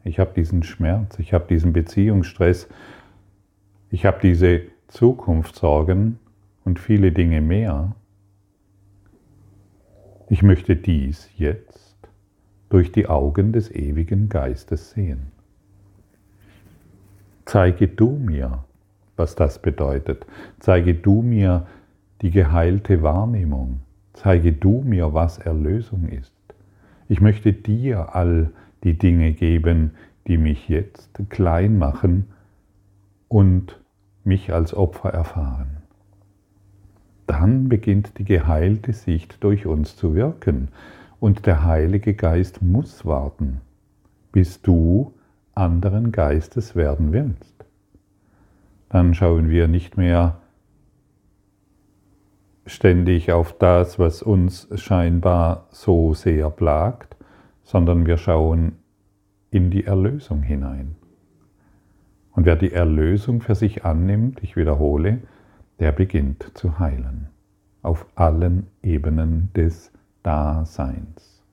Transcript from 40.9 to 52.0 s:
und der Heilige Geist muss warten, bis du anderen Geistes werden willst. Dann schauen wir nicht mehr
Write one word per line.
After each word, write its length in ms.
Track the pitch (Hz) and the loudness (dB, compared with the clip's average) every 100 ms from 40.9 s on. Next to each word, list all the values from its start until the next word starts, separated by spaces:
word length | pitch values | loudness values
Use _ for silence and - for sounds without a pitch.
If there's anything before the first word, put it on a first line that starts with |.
| - - _ | -20 -20 _
und 240 | 107 101 - | 0 0 2
der 180 | 80 | 2
Heilige 500 | 80 80 80 101 107 | 2 2 0 0 -2
Geist 480 | 101 85 82 92 - | -2 0 0 -2 -2
muss 440 | 90 104 - - 85 | 0 0 -2 -8 -6
warten, 540 | 71 71 - 71 65 - _ _ _ _ _ _ | -4 -4 -6 -6 -8 -12 _ _ _ _ _ _
bis 280 | - 87 - | 2 2 0
du 540 | - 85 82 95 139 - _ _ _ | 0 2 4 2 -2 -8 _ _ _
anderen 560 | - 90 85 98 101 117 | -4 -2 0 0 -2 -2
Geistes 640 | 110 73 76 - 123 - | 0 0 0 -4 -8 -6
werden 380 | 85 76 73 78 | -2 -2 0 -2
willst. 520 | 78 147 90 - _ - _ _ _ _ _ _ _ _ _ _ _ _ | -2 -4 -6 -14 _ -20 _ _ _ _ _ _ _ _ _ _ _ _
Dann 260 | 92 87 | 2 4
schauen 340 | 85 87 82 80 | 4 2 2 2
wir 200 | 85 82 | 2 2
nicht 280 | 87 85 - | 0 -2 -2
mehr 420 | 87 87 85 82 _ _ _ _ _ _ _ _ _ _ _ _ _ _ _ _ | 2 2 0 -2 _ _ _ _ _ _ _ _ _ _ _ _ _ _ _ _